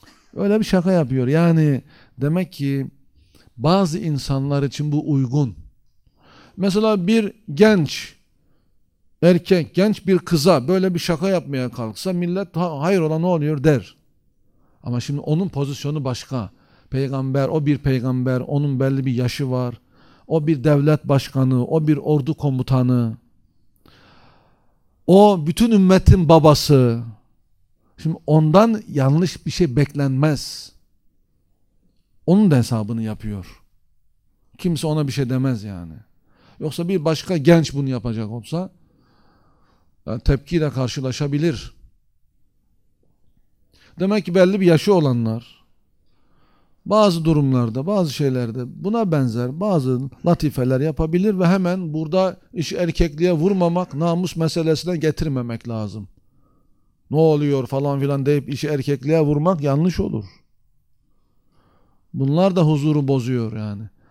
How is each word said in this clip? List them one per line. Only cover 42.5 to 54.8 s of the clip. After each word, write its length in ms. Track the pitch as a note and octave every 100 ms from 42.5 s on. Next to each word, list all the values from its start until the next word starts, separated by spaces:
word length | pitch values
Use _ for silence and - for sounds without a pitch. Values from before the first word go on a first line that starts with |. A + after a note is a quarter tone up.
| _ _ _ _ _ _ _ _ _ _ _ _ _ _ -
Demek 260 | F#3+ G#3 F#3
ki 100 | F3+
belli 260 | F3+ G3
bir 40 | F3+
yaşı 280 | D#3+ G3+
olanlar, 720 | F#3 C#3+ A#2+ A2+ A2+ - _ _ _ _ _ _ _ _ _ _ _ _ _ -
bazı 400 | G#3+ G#3 E3+ D#3+
durumlarda, 640 | D3+ C#3 B2+ A#2 A#2 D#3
bazı 260 | G#3 D#3+
şeylerde 720 | B2 C#3+ B2+ A#2+ A#2+ B2 -
buna 280 | E3+ A#3 G3+
benzer 480 | D3+ B2+ A2+ B2 D3+
bazı 420 | G#3 F3 C3 B2+ C3+ - F3
latifeler 540 | F3 D3+ - B2+ C3
yapabilir 600 | D#3 D3 D#3+ F3 G#3 F#3+
ve 80 | F3
hemen 460 | G3 F3+ F#3 E3+
burada 440 | D#3 D#3 F#3 F#3 F3+ _
işi 220 | - D3+ -
erkekliğe 580 | F3 - E3+ D3 F3
vurmamak, 600 | E3 F3+ G3 E3+ E3+ F3+
namus 420 | C#3 E3+ E3+ F3+ D#3+
meselesine 640 | D#3+ F3 D#3+ D#3